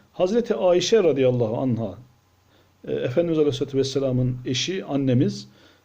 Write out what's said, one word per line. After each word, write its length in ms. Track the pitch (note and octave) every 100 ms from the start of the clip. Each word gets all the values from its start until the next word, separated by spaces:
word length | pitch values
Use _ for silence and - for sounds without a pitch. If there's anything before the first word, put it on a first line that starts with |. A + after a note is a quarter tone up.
| _
Hazreti 420 | - F#3 A#3 A#3 G#3+
Ayşe 480 | F#3 F3 E3+ A3+
radıyallahu 540 | E3+ C#3 B2+ B2 G#2+ C3
anha, 400 | C3 A2 G#2+ G2+ - _ _ _ _ _ _ _ -
e, 60 |
Efendimiz 440 | C3+ C3+ D3 E3+ D#3
Aleyhisselatü 400 | D3 C3 C#3 C3+
Vesselam'ın 600 | C3 C#3 C3+ B2+ B2+ B2 -
eşi, 400 | B2 - F#3+ -
annemiz 640 | C#3+ C3 B2 G3 - - _ - _